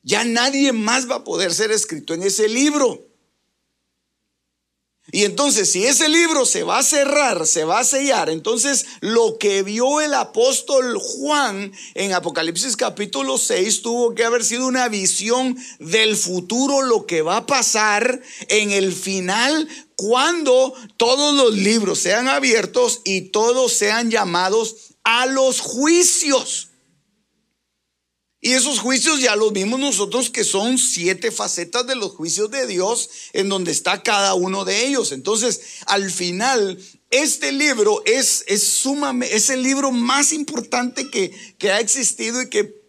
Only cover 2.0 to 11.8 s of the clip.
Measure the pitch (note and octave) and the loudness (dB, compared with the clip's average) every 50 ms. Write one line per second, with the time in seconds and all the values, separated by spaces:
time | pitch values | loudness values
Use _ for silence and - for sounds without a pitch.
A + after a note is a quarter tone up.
2 | C#3 - E3 E3 F#3+ G3 F#3+ G#3+ G#3+ G#3+ A3+ B3 C#4+ D4+ D4 D4 G#3+ E3 - - | -6 -6 -6 -2 -2 -2 0 2 0 2 2 2 2 2 2 2 2 0 0 -4
3 | - _ _ _ _ _ _ _ _ _ _ _ _ _ _ _ _ _ _ _ | -14 _ _ _ _ _ _ _ _ _ _ _ _ _ _ _ _ _ _ _
4 | _ _ _ _ _ _ _ _ _ _ _ _ _ _ _ _ _ _ _ _ | _ _ _ _ _ _ _ _ _ _ _ _ _ _ _ _ _ _ _ _
5 | _ - D#3 F#3+ G#3 G3+ - - C#4+ C#4+ - G#3+ F#3+ - - F3+ G#3 C4 C#4 - | _ -4 0 2 2 2 2 2 2 2 2 2 2 2 2 2 2 2 2 4
6 | D#4+ D4+ D#4 E4 E4+ E4 D#4+ C#4+ B3 - - F3+ E3+ F3 F#3+ B3+ C4+ - D#4 C#4+ | 2 4 4 4 4 4 2 2 2 2 0 0 0 0 0 0 2 2 2 2
7 | C#4 C4+ C#4+ D4 C#4+ B3 G3+ F3 D#3+ - - E3+ D#3 D#3+ F#3 A3+ B3 - C#4 C4+ | 2 2 2 2 2 2 0 0 0 0 0 0 0 0 0 2 2 0 0 0
8 | C#4 C#4 B3 G#3 D#3+ D#3 D#3+ D#3+ D3+ G#3+ A#3+ A#3+ B3 C#4+ C#4 - - - - - | 2 2 0 0 0 -2 -4 -4 -2 -2 0 0 0 0 0 -2 -4 -6 -12 -8
9 | - G3+ A3+ A#3 A3+ A3 A3 - - G3+ G3 G3 F#3+ G3 G#3 A3+ B3 C4+ D4 D4+ | -4 0 2 2 2 2 0 0 0 0 0 0 -2 -2 -2 0 0 2 2 0
10 | D4+ D4 C#4 B3+ A3+ - - G#3+ A#3+ C4+ C4 - - - C#4 C4 B3+ B3 A3+ G3 | 0 0 0 -2 -2 -2 0 0 2 2 2 -2 -2 0 0 2 2 0 -4 -6
11 | - - - B3+ C4+ D4 D4+ D4 C4+ A3+ G3 G3 G3+ G3 G3 - | -6 -8 -8 -6 -2 0 0 0 0 -2 -4 -6 -10 -10 -12 -18